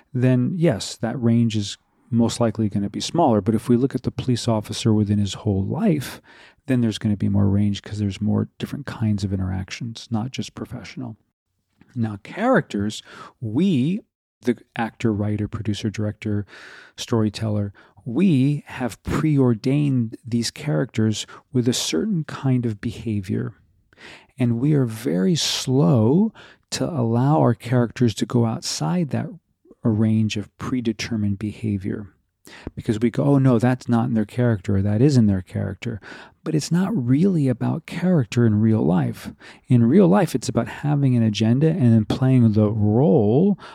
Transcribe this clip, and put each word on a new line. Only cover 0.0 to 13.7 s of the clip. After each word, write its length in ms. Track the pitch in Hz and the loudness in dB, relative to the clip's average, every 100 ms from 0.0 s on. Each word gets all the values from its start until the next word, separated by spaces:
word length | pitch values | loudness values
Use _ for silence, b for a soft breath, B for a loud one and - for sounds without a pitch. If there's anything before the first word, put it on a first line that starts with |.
| _ | _
then 420 | 127 127 127 127 180 | -2 2 2 0 0
yes, 400 | 170 98 - - | 0 0 -6 -6
that 240 | 113 127 | -6 -2
range 340 | 117 117 117 107 | 2 2 2 0
is 220 | 98 - _ _ - | -4 -10 _ _ -4
most 260 | 117 117 - | 0 0 0
likely 280 | 117 104 107 | -2 0 -2
gonna 220 | 101 101 | -2 -4
be 100 | 104 | -6
smaller. 400 | - 165 156 107 | -6 0 2 2
But 140 | 95 | 2
if 160 | 110 - | -2 2
we 60 | 120 | 2
look 160 | 131 | 2
at 80 | 131 | -2
the 80 | - | -6
police 360 | - - 120 - | -6 -2 -2 0
officer 460 | 107 101 107 117 | -2 -4 -2 2
within 260 | 107 104 104 | 2 2 0
his 140 | 98 | -2
whole 320 | - - 98 | -4 -2 -2
life, 560 | 98 127 220 147 - - B B B B - | -2 0 0 0 -4 -14 B B B B -2
then 160 | 127 | 0
there's 160 | 113 101 | 0 0
gonna 180 | 107 101 | -2 0
be 140 | 104 | 0
more 180 | 98 101 | 2 2
range, 320 | 101 104 98 | 2 0 -2
'cause 180 | - 104 | -8 -6
there's 220 | 101 95 | -4 -4
more 300 | 104 104 107 - | -2 -2 -4 -8
different 260 | - - | -12 -10
kinds 400 | - - 110 104 | -10 -4 -2 -2
of 80 | 98 | -2
interactions, 760 | 95 92 92 92 - 120 113 - | -4 -4 -6 -8 -10 -12 -12 -8
not 200 | 113 127 | -6 -6
just 240 | - 107 | -8 -12
professional. 640 | - 110 120 104 - 123 110 _ _ _ _ _ _ _ | -10 -12 -14 -14 -14 -14 -14 _ _ _ _ _ _ _
Now, 240 | 123 110 101 | -6 -6 -6
characters, 800 | - - 240 226 - 104 104 - B B B B | -12 -4 0 0 0 -4 -4 -6 B B B B
we, 600 | 110 117 196 | -6 0 0